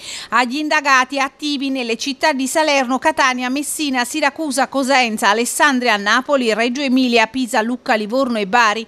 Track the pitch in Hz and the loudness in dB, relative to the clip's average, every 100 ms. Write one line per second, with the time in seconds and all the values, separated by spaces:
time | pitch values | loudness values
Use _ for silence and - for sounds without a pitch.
0 | - - - 226 247 277 302 311 285 262 | -10 -14 -2 0 0 -2 -2 0 2 2
1 | 254 277 269 - 294 285 277 269 233 226 | 2 -2 -4 -4 -6 -4 -4 -4 -4 -4
2 | 285 254 320 269 262 330 311 277 240 262 | -6 -2 0 0 0 0 2 2 0 0
3 | 311 311 277 247 254 269 285 - 294 247 | 0 2 0 0 -4 -4 -6 -4 -2 -2
4 | 240 311 294 277 320 254 254 269 247 269 | -2 -2 -2 -2 -4 -2 -2 -2 2 2
5 | 240 214 214 214 240 - 302 254 240 208 | 2 2 2 2 0 2 2 2 2 0
6 | 202 233 254 277 240 214 240 247 277 254 | 2 0 2 0 2 0 0 -2 0 2
7 | 254 233 220 262 240 247 226 247 - 220 | 4 4 2 0 -2 -2 -2 -4 -2 -2
8 | 208 254 262 226 196 240 226 214 | 0 -2 0 -2 0 2 2 0